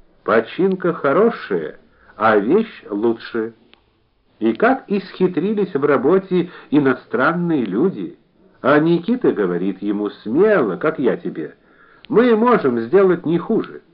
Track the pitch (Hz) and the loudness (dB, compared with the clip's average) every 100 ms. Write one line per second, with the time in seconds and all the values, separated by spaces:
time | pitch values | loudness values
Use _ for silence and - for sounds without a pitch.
0 | - _ - 110 113 - 190 190 180 165 | -20 _ 0 0 0 0 0 0 -2 -2
1 | 139 156 226 220 - 90 76 - _ _ | 0 2 2 0 -4 -6 -6 -12 _ _
2 | _ - 110 107 101 190 226 - - 104 | _ -2 2 2 4 2 0 -8 -10 -2
3 | 117 113 - 117 110 113 _ _ _ _ | -2 -2 -6 -8 -8 -10 _ _ _ _
4 | _ _ _ _ 110 113 226 262 - 202 | _ _ _ _ -2 2 2 0 -2 -6
5 | - - 185 180 185 214 185 139 143 135 | -6 -2 -2 0 -2 -2 -2 -2 0 2
6 | 127 190 190 180 170 - - 147 135 127 | 2 0 0 -2 -2 -8 -2 2 2 0
7 | - 113 139 170 170 156 107 98 185 127 | -4 -2 0 0 0 -2 -2 0 -2 -2
8 | 87 - _ _ _ _ 117 147 160 170 | -10 -14 _ _ _ _ 2 2 4 0
9 | 170 247 139 98 95 87 95 95 104 104 | 0 0 0 0 0 -2 -4 -4 -4 -4
10 | 104 - 107 131 214 196 113 87 - - | -4 -6 -4 2 2 2 0 -2 -4 -2
11 | 120 85 - 76 78 - _ _ _ _ | -2 -2 -6 -8 -10 -14 _ _ _ _
12 | - 170 247 220 240 220 139 120 113 180 | -2 2 4 4 4 2 2 -2 2 4
13 | 190 175 147 170 - 214 - 73 - | 4 2 0 -2 0 -2 -4 -10 -20